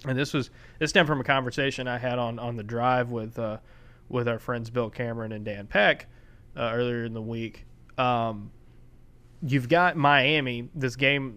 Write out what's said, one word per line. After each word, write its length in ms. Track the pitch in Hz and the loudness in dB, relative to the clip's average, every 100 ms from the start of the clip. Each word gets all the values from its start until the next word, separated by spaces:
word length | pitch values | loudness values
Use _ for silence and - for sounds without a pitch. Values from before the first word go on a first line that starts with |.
| 135 | -4
and 120 | 127 | -2
this 140 | 143 | 0
was, 160 | 147 123 - - - | -2 -4 -8 -20 -6
this 100 | 131 | 2
stemmed 200 | 202 151 | 4 6
from 120 | 147 | 2
a 40 | |
conversation 640 | 127 135 127 127 135 135 127 | 2 2 2 0 -2 -2 -4
I 120 | 120 | -4
had 200 | 123 123 | -2 -2
on, 200 | 120 117 | -2 -4
on 180 | 120 117 | -6 -6
the 80 | |
drive 460 | 104 117 123 127 120 | -6 0 2 2 0
with, 280 | 117 110 120 | -4 -8 -6
uh, 200 | 113 107 - - - - - | -6 -6 -12 -20 -20 -20 -6
with 200 | 123 120 | -2 -2
our 100 | 113 | -2
friends 320 | - 120 113 | -4 -6 -4
Bill 180 | 123 110 | -2 -2
Cameron 440 | - 120 117 110 | -4 -6 -4 -6
and 120 | 107 | -6
Dan 220 | 107 101 101 | -8 -8 -2
Peck, 400 | 202 202 147 - - - - - - | 2 4 2 -4 -20 -20 -20 -16 -6
uh, 140 | 120 | -2
earlier 320 | 117 123 120 | 0 0 -2
in 80 | 117 | -4
the 80 | 113 | -6
week. 460 | 110 117 113 - - - - - | -8 -6 -8 -10 -20 -20 -12 -2
Um, 520 | 127 120 113 107 107 - - - - - - - - - | 0 2 0 -4 -12 -18 -20 -20 -20 -20 -20 -20 -20 -10
you've 280 | 117 135 120 | -2 -2 4
got 260 | 147 180 147 | 4 4 4
Miami, 720 | 143 143 131 156 131 120 120 | 6 6 6 2 0 -4 -8
this 220 | 151 131 120 | -4 -4 0
game 380 | 135 143 135 | 2 2 -2